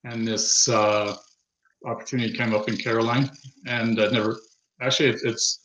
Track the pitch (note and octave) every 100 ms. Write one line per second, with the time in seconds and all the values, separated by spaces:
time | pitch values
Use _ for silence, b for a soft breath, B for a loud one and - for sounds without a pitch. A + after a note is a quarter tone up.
0 | A#2+ A2+ A2+ A2 - - - A2 G#2 G#2
1 | G#2 G#2 - _ _ _ _ _ - A2+
2 | - B2+ A2+ - A2+ G#2+ G#2+ G#2+ A#2+ A2+
3 | A#2 B2 C3+ - - - B2 A#2 A#2 A2
4 | G#2+ A#2 G#2+ A2+ - _ _ - B2+ -
5 | D3 A2 B2 A2 - -